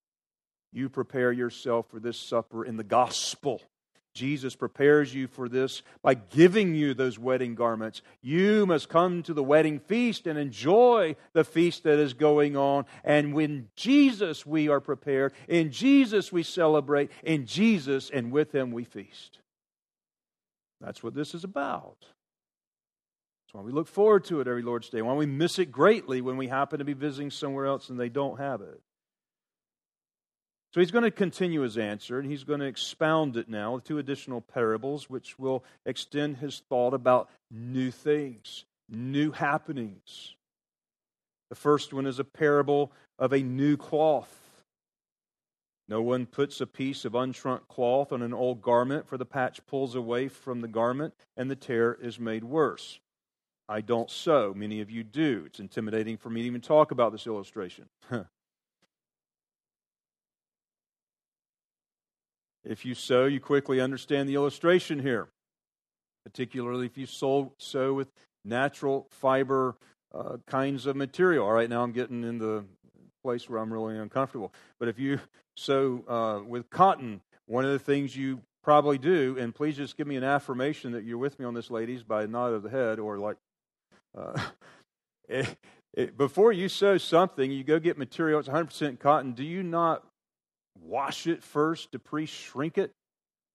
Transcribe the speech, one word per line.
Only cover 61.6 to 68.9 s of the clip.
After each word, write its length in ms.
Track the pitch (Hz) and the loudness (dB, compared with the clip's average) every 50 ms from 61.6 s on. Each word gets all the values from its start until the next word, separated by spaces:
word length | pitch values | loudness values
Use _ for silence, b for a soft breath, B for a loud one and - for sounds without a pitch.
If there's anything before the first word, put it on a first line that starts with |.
| _ _ _ _ _ _ _ _ _ _ _ _ _ _ _ _ _ _ _ _ - | _ _ _ _ _ _ _ _ _ _ _ _ _ _ _ _ _ _ _ _ -12
If 180 | - 110 - - | -10 -10 -10 -8
you 120 | 127 123 | -10 -10
sew, 300 | - - - 131 123 131 | -8 -2 2 4 4 4
you 140 | 143 143 127 | 2 0 -2
quickly 400 | - - 147 139 139 - 135 131 | -2 0 0 0 0 0 0 0
understand 480 | 127 131 139 123 - - 147 139 139 | 0 -2 -4 -6 -4 -2 0 0 0
the 80 | 139 139 | 0 0
illustration 640 | 143 143 147 - - - 170 180 185 180 - 160 143 | 0 0 0 -2 0 2 4 4 4 2 -2 -4 -4
here, 280 | 135 139 120 104 82 - _ _ _ _ _ _ _ _ _ _ _ _ _ _ _ _ _ _ - | -2 -2 -2 -2 -4 -8 _ _ _ _ _ _ _ _ _ _ _ _ _ _ _ _ _ _ -20
particularly 600 | 107 - - 131 117 - 131 120 120 123 127 127 | -14 -10 -8 -8 -8 -8 -8 -8 -6 -6 -6 -6
if 100 | 120 - | -8 -8
you 80 | 139 135 | -12 -14
sew, 480 | 127 - - 147 135 135 143 139 131 - - | -12 -8 -4 0 0 2 2 0 -2 -8 -18
sew 340 | - - - 135 131 135 135 | -12 -6 -4 -2 0 0 0
with 180 | 135 135 - b b b _ _ _ - | -2 -4 -8 b b b _ _ _ -8
natural 640 | 101 117 123 135 143 - - 151 139 | -6 -2 -2 -2 -2 -2 -4 -2 -2